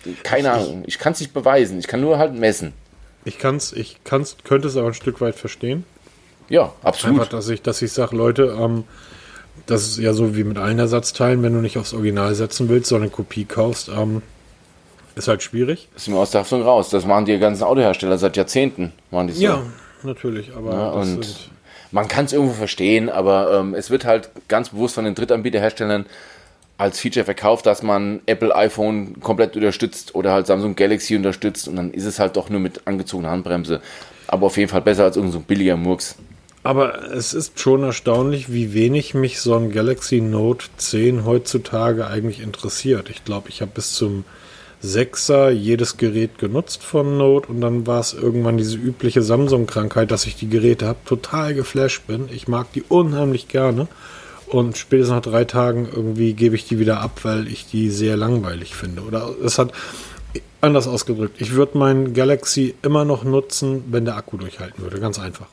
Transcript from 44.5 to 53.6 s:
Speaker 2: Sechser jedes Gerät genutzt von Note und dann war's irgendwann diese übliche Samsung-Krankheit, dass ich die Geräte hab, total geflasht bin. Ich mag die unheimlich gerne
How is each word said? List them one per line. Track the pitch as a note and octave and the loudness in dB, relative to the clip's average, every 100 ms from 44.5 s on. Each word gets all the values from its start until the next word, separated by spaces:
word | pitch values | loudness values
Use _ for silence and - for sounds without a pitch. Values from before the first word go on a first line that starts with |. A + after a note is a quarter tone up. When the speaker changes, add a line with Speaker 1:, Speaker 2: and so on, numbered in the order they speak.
| - - - G2 | -20 -20 -14 -4
Speaker 2:
Sechser | G2+ B2 - - C#3 C3+ | -2 -2 -2 2 4 4
jedes | A#2 G#2 A#2 A#2 - | 4 2 0 0 -2
Gerät | A#2 G#2+ A2 - | -2 0 -2 -2
genutzt | G#2 B2+ F3 - | -4 -2 -4 -8
von | - D3+ C#3+ C#3+ | -4 0 0 4
Note | C#3 C#3 - | 4 4 2
und | A#2+ | -2
dann | A#2 A#2+ A#2 | 0 0 0
war's | A#2+ A2+ | 0 -2
irgendwann | - A#2 A#2+ A#2 A#2 | -2 0 2 2 2
diese | A2 A2+ | 0 -2
übliche | B2 B2 B2 B2 | -4 -2 0 2
Samsung-Krankheit, | G#2+ A#2+ C#3+ B2+ A2+ A2+ G#2+ - A2 | 4 4 4 2 0 -2 -2 0 0
dass | A2 - | 0 -4
ich | - | -6
die | A2 | -2
Geräte | A2+ A#2+ A#2 G#2+ | 2 4 4 0
hab, | A#2 - | -4 -4
total | A#2+ - D#3 D3+ | -4 -2 -4 -2
geflasht | C#3 B2+ C3+ C3+ - - | -2 -2 0 0 -2 -6
bin. | B2+ C3 | -8 -8
Ich | A#2+ - | -8 -4
mag | A#2+ A#2 | -4 -4
die | - | -8
unheimlich | - F3 E3 C#3+ C#3+ B2+ - | 0 2 2 2 0 -2 -2
gerne | C3+ | 0